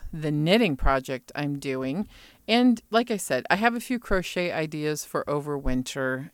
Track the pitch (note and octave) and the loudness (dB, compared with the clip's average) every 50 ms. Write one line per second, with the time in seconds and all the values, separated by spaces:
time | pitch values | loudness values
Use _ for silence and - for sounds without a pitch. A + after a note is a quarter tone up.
0 | - - - D#3+ D3+ D3+ D3+ D3 D3+ D#3+ F#3+ A#3 B3 F#3 C#3+ - - D3 C3+ C3+ | -12 -10 -8 -6 -4 -2 0 0 4 4 4 6 4 4 2 2 4 4 4 4
1 | C3 - C3+ B2 - - - - D3 C#3+ C#3+ C#3 - C#3 C3 C3 C3 C3 C3+ F3+ | 0 -2 -6 -8 -8 -10 -8 -6 -4 -4 -4 -4 -4 -4 -4 -2 -2 -4 -4 -4
2 | G#3+ - - - - - - _ _ - A3 A#3+ B3 B3+ A#3 A3+ - _ G#3 A3+ | -6 -8 -10 -20 -20 -20 -20 _ _ 2 2 6 6 6 4 2 -2 _ 0 0
3 | B3 - A#3 G3 - - C#3 B2+ A2+ - - G3 A3 A#3+ A#3 A#3+ A#3 - B3+ A#3 | 2 2 -2 -4 -2 -2 -2 -2 0 0 0 2 2 2 2 0 -4 -4 -6 -6
4 | - - G#3 F#3 F3 - - F#3 F3+ F3 G2+ D3 D#3 D#3 D#3+ D3+ D3+ D3+ D3+ D3 | -2 0 0 0 0 -2 -2 -2 -2 -2 -2 -2 -4 -4 -4 -4 -2 -2 -2 -4
5 | - - - D#3+ - - C#3+ D3 C#3+ D3 D3 C#3+ C#3+ C3 B2+ B2+ B2+ - - C#3 | -6 -4 -4 -4 -2 0 -2 -4 -2 -4 -6 -2 0 0 0 0 0 -2 -4 -2
6 | C3+ C3 C3 C3 C#3 E3 | -2 -2 -2 -4 -6 -10